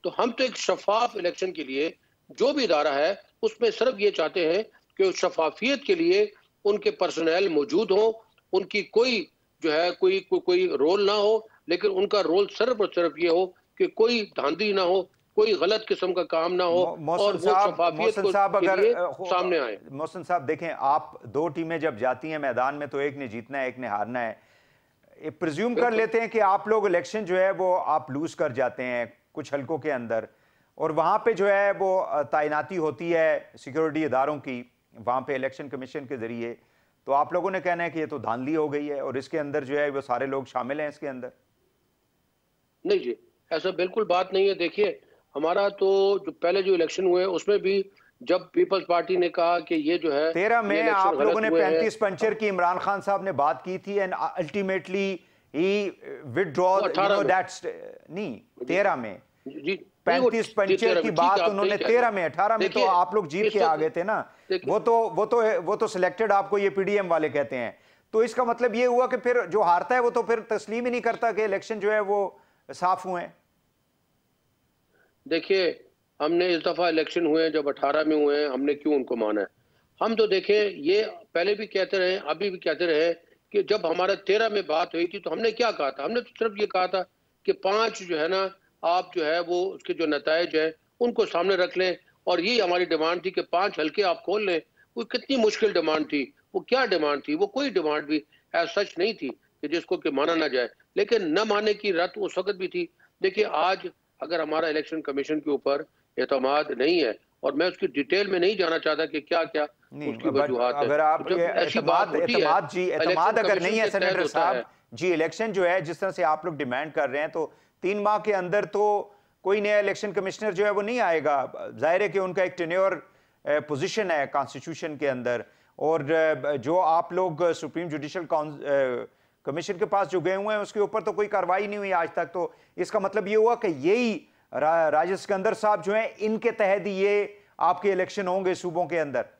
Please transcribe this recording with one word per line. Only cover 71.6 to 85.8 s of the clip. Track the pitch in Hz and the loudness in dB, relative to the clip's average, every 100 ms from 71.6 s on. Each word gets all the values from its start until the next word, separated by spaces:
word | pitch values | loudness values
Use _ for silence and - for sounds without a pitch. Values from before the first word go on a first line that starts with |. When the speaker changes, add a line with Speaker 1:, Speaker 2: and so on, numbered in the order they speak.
| - 220 | -4 -4
Speaker 2:
जो | 202 | 0
है, | 214 | 0
वो | 196 202 196 - _ _ - | 0 0 -2 -6 _ _ -20
साफ | 139 180 185 185 | -4 0 0 -2
हुए | 175 | -6
हैं। | 170 _ _ _ _ _ _ _ _ _ _ _ _ _ _ _ _ _ _ _ 135 | -8 _ _ _ _ _ _ _ _ _ _ _ _ _ _ _ _ _ _ _ -4
Speaker 1:
देखिए, | 160 - 190 170 - - _ _ _ | -4 0 2 2 -2 -16 _ _ _
हमने | 151 170 180 | 0 2 2
इस | 170 165 | 2 0
दफ़ा | 160 175 | 0 2
election | 160 156 180 165 | 2 0 0 2
हुए | 160 | 2
हैं, | 160 | 2
जब | 156 143 | 0 -2
अठारह | 139 139 147 | 0 0 2
में | 151 151 | 2 4
हुए | 147 147 | 4 2
हैं, | 147 | 0
हमने | 131 143 | 0 0
क्यों | 147 151 147 | 0 2 0
उनको | 120 117 | 0 -2
माना | 107 104 | 0 0
है? | 98 _ _ _ _ _ | -4 _ _ _ _ _
हम | 208 220 | -2 2
तो | 214 | 2
देखें, | 190 - 208 208 | 2 2 2 2
ये | 180 143 202 220 - - | -2 0 2 0 -8 -6
पहले | 170 185 208 | -2 0 -2
भी | 214 | -2
कहते | 196 180 196 | -2 0 0
रहे, | 180 190 | 0 0
अभी | 147 160 202 | -4 -4 -4
भी | 180 | -2
कहते | 170 151 175 | -2 0 2
रहे | 151 165 165 _ _ _ | 2 2 0 _ _ _
कि | 202 | -2
जब | 185 208 175 | 2 0 0
हमारा | 170 185 196 | 0 0 0
तेरह | - 208 226 | 2 2 2
में | 208 165 | 0 0
बात | 156 170 165 | -2 0 -2
हुई | 175 | -4
थी, | 202 | -4
तो | 175 | -6
हमने | 160 226 | -2 -2
क्या | 220 240 | 0 -2
कहा | 202 | 0